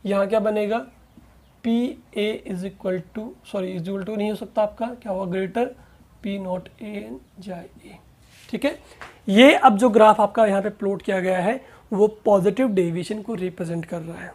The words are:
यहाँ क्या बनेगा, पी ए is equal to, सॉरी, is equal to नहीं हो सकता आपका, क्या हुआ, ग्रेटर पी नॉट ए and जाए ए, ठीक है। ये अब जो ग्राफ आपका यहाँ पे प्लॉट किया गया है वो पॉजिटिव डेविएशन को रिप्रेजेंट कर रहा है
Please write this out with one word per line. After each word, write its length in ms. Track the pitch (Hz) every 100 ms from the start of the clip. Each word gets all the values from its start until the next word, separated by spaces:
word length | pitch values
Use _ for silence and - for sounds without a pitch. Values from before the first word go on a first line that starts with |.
यहाँ 220 | - 196 196
क्या 120 | 220
बनेगा, 380 | 214 214 208 226 262 _ _ - - - _ _
पी 340 | 226 233 247 - _ 214
ए 280 | 208 214 -
is 180 | 180 190
equal 340 | 190 190 185 175
to, 160 | 214 226 -
सॉरी, 340 | - 202 185 185
is 60 |
equal 200 | 170 196
to 120 | 190 214
नहीं 140 | 208
हो 60 | 208
सकता 260 | 214 220
आपका, 240 | 214 - 240
क्या 260 | 240 214
हुआ, 140 | 185 185
ग्रेटर 480 | 190 190 226 247 - - _ _ _
पी 160 | - 196
नॉट 300 | 185 180 180 -
ए 280 | 214 208 214
and 360 | 254 - -
जाए 200 | 190 175 - -
ए, 140 | - - _ _ _ - -
ठीक 160 | 214
है। 140 | 277 330 - - - - -
ये 220 | 196 269
अब 220 | 359 262 202
जो 100 | 247
ग्राफ 300 | 208 214 214
आपका 260 | 208 226 220
यहाँ 160 | 196
पे 60 | 202
प्लॉट 320 | 202 196 196
किया 180 | - 190
गया 180 | 185 185
है 200 | 180 262 - - _
वो 140 | 196 214 214
पॉजिटिव 440 | 226 202 185 196 262
डेविएशन 520 | 190 175 170 170 214
को 120 | 202 214
रिप्रेजेंट 480 | 185 170 170 170
कर 160 | 165 175
रहा 180 | 165 175
है 140 | 175